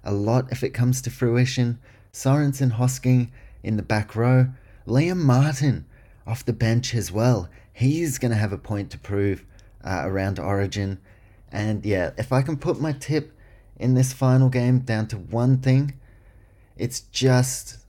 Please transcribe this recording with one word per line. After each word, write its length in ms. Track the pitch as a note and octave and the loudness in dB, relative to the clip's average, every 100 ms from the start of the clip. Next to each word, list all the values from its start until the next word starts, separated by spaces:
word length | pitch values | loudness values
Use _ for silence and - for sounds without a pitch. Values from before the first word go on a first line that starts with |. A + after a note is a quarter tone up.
a 80 | - | -4
lot 380 | G2+ G#2 B2+ B2+ | -2 2 0 0
if 100 | B2+ | -4
it 80 | A#2+ | -4
comes 320 | - B2 B2+ | 0 0 0
to 80 | - | -4
fruition. 680 | - B2 A#2+ B2+ - A#2+ A#2 - - - | -2 0 2 2 0 -2 -2 -12 -20 -20
Sorensen, 600 | - C3 C#3+ C#3+ C#3 C3+ | -4 0 2 2 0 0
Hosking 580 | A2 B2+ C3 B2+ B2+ A#2+ - - - | 2 -2 0 2 2 0 -8 -20 -12
in 140 | - G#2+ | -4 -4
the 60 | |
back 320 | G#2 G#2+ G#2+ | 0 -2 -2
row. 340 | A2 A#2+ B2+ C3 B2+ - - - | 0 2 4 2 -2 -20 -18 -2
Liam 320 | B2 E3+ F3+ | 0 2 2
Martin 680 | C#3+ B2 D3 C3+ C#3+ F#2 - - - - - | 2 4 2 0 -2 -2 -8 -20 -20 -18 -10
off 180 | A2+ | -6
the 80 | - | -6
bench 420 | A2 A2 A#2 B2 | 0 2 2 0
as 160 | A#2+ E2+ | -4 -4
well. 380 | F#2+ A#2+ A2+ E2+ - - | 0 2 2 -2 -16 -20
He's 460 | - B2+ D#3+ E3 B2+ | -2 0 2 -2 -2
gonna 180 | B2 A2 | -2 0
have 160 | G#2+ | -2
a 60 | G2 | -4
point 320 | - G2+ F#2+ | -6 -6 -6
to 80 | - | -12
prove, 460 | - G2+ G2+ F2+ - - - - | -6 -2 0 -2 -10 -20 -20 -16
uh, 180 | - F#2 | -6 -4
around 340 | D#2+ F#2+ G2 F#2+ | -2 -2 -2 -4
Origin. 600 | D#2+ G2+ G2 G2+ G2 F#2+ _ - - - - | -2 -2 -2 -2 -4 -6 _ -20 -20 -20 -12
And 340 | F#2+ G#2+ G#2+ | -6 -4 -2
yeah, 260 | G#2 F#2+ E2+ - | 0 0 0 -4
if 160 | A#2 | 0
I 100 | C3+ | 0
can 140 | C#3 D3+ | 0 -4
put 240 | E3+ A2+ | -4 -2
my 120 | D#3 | -4
tip 400 | C3+ - D3+ D3 _ - - _ - | -6 -4 -4 -4 _ -20 -20 _ -4
in 180 | B2 | 0
this 180 | B2+ C3 | 2 2
final 360 | - C3 B2+ C3 | 0 2 4 4
game 320 | B2+ B2 B2+ | 2 2 2
down 280 | B2+ A2 G#2+ | 2 -4 -4
to 80 | G#2 | -8
one 420 | F2 A#2 B2 C3 | -6 0 2 2
thing, 400 | C3 C3 C#3+ - - - - - _ _ _ - | 4 2 2 -8 -20 -20 -20 -20 _ _ _ -8
it's 240 | B2+ - | -6 -6
just 800 | - - C3 B2+ B2+ - - - | -10 0 4 4 2 -4 -12 -20